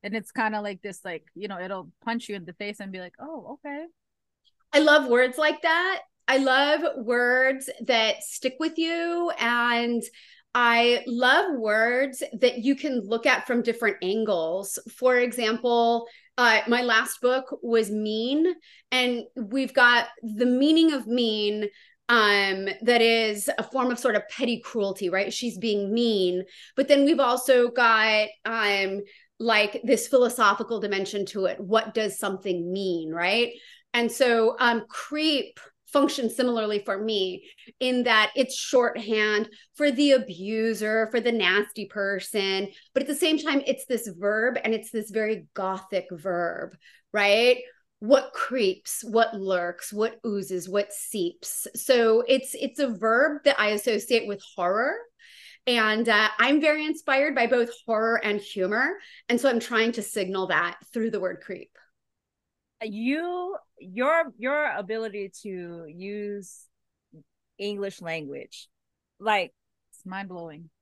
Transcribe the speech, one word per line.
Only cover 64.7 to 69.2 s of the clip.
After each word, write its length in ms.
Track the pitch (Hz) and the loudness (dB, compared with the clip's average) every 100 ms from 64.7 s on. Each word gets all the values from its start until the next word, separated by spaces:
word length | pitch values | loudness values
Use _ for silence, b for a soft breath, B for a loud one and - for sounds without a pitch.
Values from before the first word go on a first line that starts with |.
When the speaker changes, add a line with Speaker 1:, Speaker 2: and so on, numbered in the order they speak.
Speaker 3:
ability 580 | 196 190 220 226 202 196 - | -4 -6 -6 -6 -8 -12 -12
to 420 | 214 185 175 170 160 | -12 -10 -12 -14 -16
use 800 | 165 196 208 208 202 185 - _ _ _ _ _ 165 _ _ _ _ | -14 -12 -10 -8 -10 -12 -20 _ _ _ _ _ -20 _ _ _ _
English 440 | 202 202 196 - | -10 -6 -8 -10
language, 640 | 170 165 147 139 - - - _ _ _ _ _ | -10 -8 -8 -14 -16 -20 -20 _ _ _ _ _